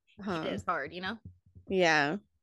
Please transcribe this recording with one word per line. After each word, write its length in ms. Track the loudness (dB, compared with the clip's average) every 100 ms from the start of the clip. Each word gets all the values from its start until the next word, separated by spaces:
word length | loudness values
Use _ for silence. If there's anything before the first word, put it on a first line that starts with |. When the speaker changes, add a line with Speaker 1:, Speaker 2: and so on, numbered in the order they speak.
| _ -10
Speaker 1:
hit 100 | -6
Speaker 2:
Uh-huh. 200 | -4 -4
Speaker 1:
as 160 | -4 -4
hard, 280 | -4 -4
you 80 | -8
know? 160 | -8 -10 -14 -20 _ -18 -2
Speaker 2:
Yeah. 500 | 2 4 6 4 0 -6 _